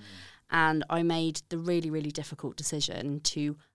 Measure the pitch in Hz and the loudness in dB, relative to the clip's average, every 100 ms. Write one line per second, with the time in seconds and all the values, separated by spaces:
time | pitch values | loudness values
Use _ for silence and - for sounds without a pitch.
0 | - - - - _ 165 160 156 - 165 | -14 -18 -18 -20 _ 4 6 4 2 2
1 | 170 165 165 156 - 170 170 175 165 156 | 2 2 0 -2 -6 -4 2 2 2 -2
2 | 147 - 147 147 139 - 147 151 - - | -2 -4 -8 -6 -8 -4 -4 0 -2 -2
3 | 143 147 151 156 147 147 _ | -4 -2 -2 0 -2 -2 _